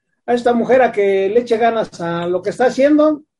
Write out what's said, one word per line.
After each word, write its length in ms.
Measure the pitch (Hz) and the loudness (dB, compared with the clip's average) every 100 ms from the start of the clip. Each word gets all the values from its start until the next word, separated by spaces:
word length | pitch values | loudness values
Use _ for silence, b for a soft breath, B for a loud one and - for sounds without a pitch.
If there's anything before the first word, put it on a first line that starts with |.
| _ _ - | _ _ -4
a 80 | |
esta 180 | 240 240 | -2 0
mujer 300 | 233 226 262 | 0 2 2
a 80 | 240 | 2
que 380 | 202 196 196 196 | 0 0 0 0
le 120 | 233 | -2
eche 180 | 247 226 | 0 0
ganas 420 | 233 226 180 - | 0 0 -6 -8
a 260 | 170 170 175 | -6 -4 -4
lo 160 | 180 | -4
que 80 | 196 | -6
está 160 | 175 247 | -2 0
haciendo. 560 | 247 285 302 311 302 - _ | 2 2 4 2 0 -8 _